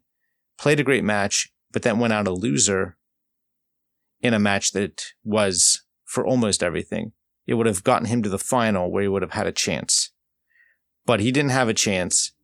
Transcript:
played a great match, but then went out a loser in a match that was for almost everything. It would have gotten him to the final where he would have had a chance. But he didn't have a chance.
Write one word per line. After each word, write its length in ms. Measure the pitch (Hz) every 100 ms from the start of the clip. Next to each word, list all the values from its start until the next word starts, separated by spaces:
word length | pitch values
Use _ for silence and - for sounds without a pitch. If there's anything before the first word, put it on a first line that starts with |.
| _ _ _ _ _ -
played 220 | 143 147
a 40 |
great 200 | 131 127
match, 480 | 104 104 101 - - _ _
but 120 | 110
then 160 | 120 110
went 160 | 117
out 120 | 107 98
a 60 |
loser 640 | 92 117 139 104 95 87 - _ _ _ _ _ _ _ _ _ _ _ _
in 120 | 123
a 60 | 110
match 340 | 104 98 -
that 400 | 95 98 - - -
was 600 | 107 107 101 87 - - - _
for 220 | - - -
almost 360 | 127 110 92
everything. 500 | 87 82 - 87 87 - _ _ -
It 80 |
would 120 | 120 113
have 180 | 98
gotten 220 | - 120 107
him 140 | 120
to 80 | 104
the 80 | 98
final 520 | - 127 113 98 90
where 120 | 95
he 60 | 101
would 120 | 98
have 120 | 87
had 140 | 107 92
a 60 |
chance. 600 | - - 71 - - - - _ _ _ _ _ _ _ _
But 160 | - 110
he 100 | 113
didn't 200 | 135 143
have 180 | 131 117
a 60 |
chance. 580 | 107 110 92 90 - - -